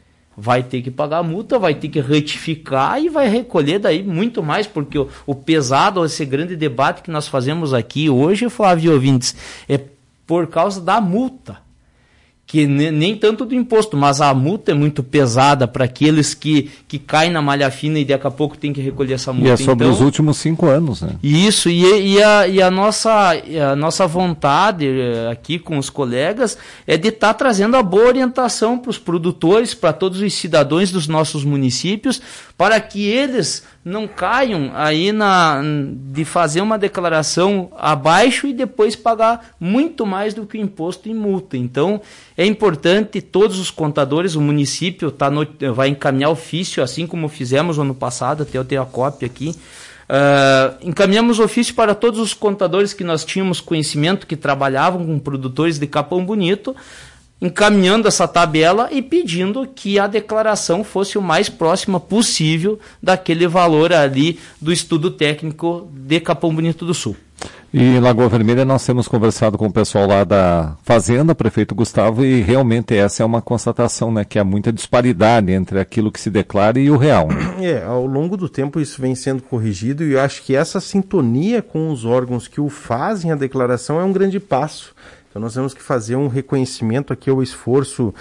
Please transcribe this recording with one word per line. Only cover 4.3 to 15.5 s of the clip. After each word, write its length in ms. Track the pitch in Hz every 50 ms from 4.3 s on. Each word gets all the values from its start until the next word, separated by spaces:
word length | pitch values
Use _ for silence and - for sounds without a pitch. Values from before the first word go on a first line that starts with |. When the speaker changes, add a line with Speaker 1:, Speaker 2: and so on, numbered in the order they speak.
| 240 -
Speaker 1:
mais, 280 | 175 151 147 185 214 202
porque 280 | - 160 143 139 139
o, 120 | 151 135 - - - -
o 80 | - 139
pesado, 720 | 131 - - 160 156 147 123 135 139 160 202 208 185 170
esse 200 | 160 156 - 160
grande 300 | 139 127 139 160 175 180
debate 480 | 156 156 151 127 117 135 151 175 - -
que 80 | -
nós 160 | 165 151 143
fazemos 480 | - - 139 127 131 151 170 165 147 131
aqui 340 | 123 113 - - 139 151 156
hoje, 400 | 135 123 139 160 202 202 240 240
Flávio 440 | - - 220 190 180 165 160 170 160
e 20 |
ouvintes, 400 | 139 127 139 139 127 127 - - - - - - - - -
é 120 | 139 139 131 - - _ _ _ _ _ _
por 220 | - 160 175 170
causa 340 | 151 - 165 165 202 196 190
da 200 | 170 170 190 226
multa. 680 | 226 180 175 214 254 254 254 - _ - 202 - _ _ _ _ _ _ _ _ _ _ _ _ _ _ _ _ _
Que 200 | - - 156 151
ne-, 240 | 143 143 139 147 160
nem 240 | 156 151 151 185 220
tanto 300 | 214 - 208 220 214 262
do 100 | 226 254
imposto, 400 | 254 240 240 226 220 214 - -
mas 280 | 143 143 143 139 135 151
a 100 | 143 135
multa 380 | 131 127 147 190 220 - -
é 40 | 175
muito 280 | 143 147 151 147 147 131
pesada 640 | 123 - 147 139 123 113 127 131 143